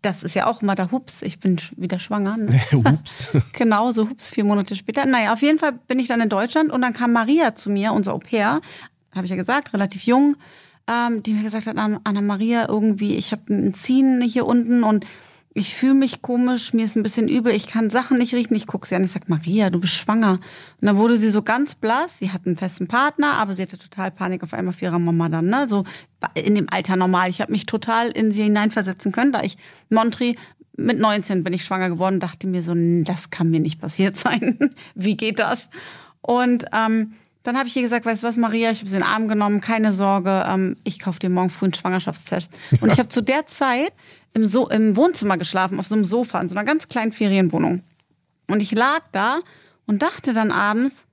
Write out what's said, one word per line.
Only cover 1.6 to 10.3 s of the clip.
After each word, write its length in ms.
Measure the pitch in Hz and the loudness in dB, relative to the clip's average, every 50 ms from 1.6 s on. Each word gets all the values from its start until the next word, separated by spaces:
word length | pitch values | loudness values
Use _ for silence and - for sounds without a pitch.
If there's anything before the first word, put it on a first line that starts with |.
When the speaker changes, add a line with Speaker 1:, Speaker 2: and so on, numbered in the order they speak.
| - - - | -2 -10 -12
Speaker 1:
wieder 200 | - 180 175 185 | -10 -6 -6 -6
schwanger, 380 | 180 - - 208 208 202 196 214 | -6 -6 -6 -4 -2 -2 -2 -2
ne? 240 | 226 214 208 123 131 110 | -4 0 2 2 2 2
Speaker 2:
<laughs> 60 | - - | 2 2
Hups. 560 | 135 110 - 143 156 - - - - - - - 143 | 4 4 4 4 2 0 -6 -6 -6 -6 0 0 0
Speaker 1:
<laughs> 140 | - - - | 0 0 -2
Genau, 400 | - 247 226 214 208 226 247 233 | 0 2 2 4 4 2 0 2
so 160 | 226 214 214 | 0 -2 -2
Hups, 220 | 269 - - - | -2 -6 -6 -4
vier 120 | - - 208 | -2 0 0
Monate 320 | 202 208 202 190 - 208 | 2 2 0 0 -2 -6
später. 300 | 190 - - 220 277 269 | -8 -8 -4 -2 -2 0
Naja, 260 | 269 262 240 214 208 | 2 2 2 2 0
auf 100 | 226 226 | 0 2
jeden 180 | 285 285 311 311 | 4 2 4 4
Fall 120 | - 302 254 - _ | 2 -2 -2 -4 _
bin 100 | _ 254 | _ -2
ich 120 | 262 254 233 | -2 0 0
dann 100 | 247 233 | 0 0
in 80 | 233 | 0
Deutschland 440 | 214 208 196 214 240 - 311 311 302 - | 0 0 0 -2 0 2 2 2 2 0
und 80 | 254 | 0
dann 100 | 247 247 | -2 -2
kam 220 | 233 - 240 240 233 | -2 -2 0 2 2
Maria 420 | 233 226 220 285 330 330 240 214 | 2 4 4 4 4 4 2 0
zu 140 | - - 202 | -2 -4 -2
mir, 240 | 202 196 202 220 220 | -2 0 0 0 0
unser 200 | 220 190 196 190 | 0 0 -2 -4
Au-pair, 460 | 180 - - - 220 202 214 277 311 - - - - - - _ _ _ _ - | -6 -6 -2 -2 0 2 2 0 -2 -4 -8 -20 -20 -20 -20 _ _ _ _ -8
hab 80 | 185 185 | -8 -6
ich 60 | 180 | -4
ja 80 | 185 | -4
gesagt, 340 | 180 180 180 247 294 285 - - | -4 -2 0 0 -2 -2 -2 -2
relativ 300 | 196 196 196 196 190 - | -2 -2 -2 -4 -4 0
jung, 320 | - 240 262 285 294 | 2 4 4 4 4